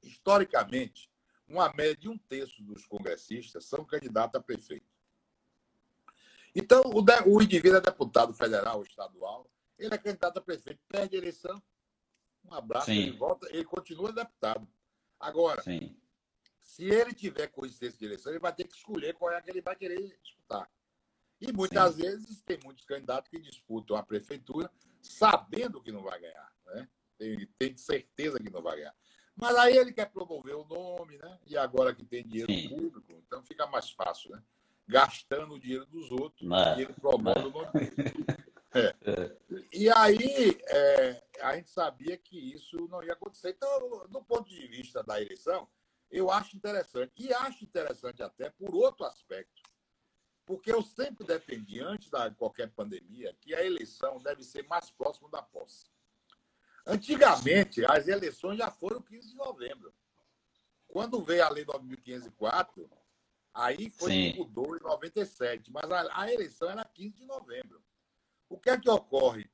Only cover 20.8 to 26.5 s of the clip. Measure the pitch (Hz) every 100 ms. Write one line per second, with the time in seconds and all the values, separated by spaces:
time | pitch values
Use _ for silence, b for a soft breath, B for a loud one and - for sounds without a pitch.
20.8 | _ _ _ _ _ _ 202 214 190 196
21.8 | 185 160 170 208 220 214 _ 165 131 131
22.8 | _ 139 123 127 - 165 151 - _ 110
23.8 | 107 104 104 104 - 90 - 151 170 b
24.8 | b b - - 220 - - - 240 135
25.8 | - 104 95 90 85 78 69